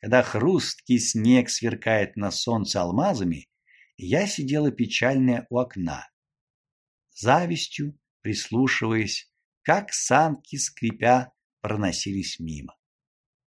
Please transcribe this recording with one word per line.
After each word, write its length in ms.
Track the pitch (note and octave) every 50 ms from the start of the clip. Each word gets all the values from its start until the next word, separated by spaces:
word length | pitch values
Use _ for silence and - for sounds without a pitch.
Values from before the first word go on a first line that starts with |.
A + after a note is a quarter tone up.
когда 220 | - A2 A#2+ B2+ A#2+
хрусткий 760 | - - G#2+ A#2 E3+ F#3+ D3 - - - - _ - B2
снег 540 | A#2 A#2 - - A2+ G#2+ A#2+ B2+ B2+ A#2+ -
сверкает 640 | - - A2+ A2+ G#2 - - A2+ A2+ G#2+ G2 - -
на 160 | G#2 G2+ G2
солнце 500 | - - - A#2+ A#2 A2 G2 - - G2
алмазами, 680 | F2 F2 F2+ A#2+ E3 G3+ F3 A2+ F#2+ F2 E2 D2+ - _ _ _ _ _ _ _ _ _ _ -
я 260 | F2+ F2+ A2+ E3 G#3
сидела 440 | G3+ - - C#3+ C3 C#3+ D3+ D3+ C#3
печальная 760 | - - A#2+ G2+ - - A#2 B2+ C#3 C3+ C3 B2+ A#2+ A2+ A#2 -
у 80 | A#2+
окна, 520 | B2 B2+ - - G2 F2 D#2+ C#2+ - - - _ _ _ _ _ _ _ _ _ _ _ _ _ _ _ _ _ _ _ _
завистью 880 | _ - G2+ A#2 C#3 E3 F3 E3+ E3+ D3+ - - - - D3 D3 - _ _ _ _ _
прислушиваясь, 1080 | - G#2+ G#2 G2+ - - A2+ A#2 C3+ B2+ - - A#2+ A2 A2+ A2+ G#2+ G2 - - - _ _ _ _ _ _ _
как 300 | - - D#3+ G3+ G3+ -
санки, 640 | - - - - B2 C#3+ D#3+ D#3+ D3 - - - D3
скрипя, 800 | C#3 - - - - A#2 A2+ G#2+ - A2 A#2+ B2+ B2+ B2+ - _ _ _ _ _ _
проносились 800 | - G#2 G#2+ G#2 G2+ F2+ D#2+ - - G2+ G2 G2 F2 - - -
мимо. 380 | E2+ D#2+ D#2 D2 C2+ - - _ _ _ _ _ _ _ _ _ _ _ _ _ _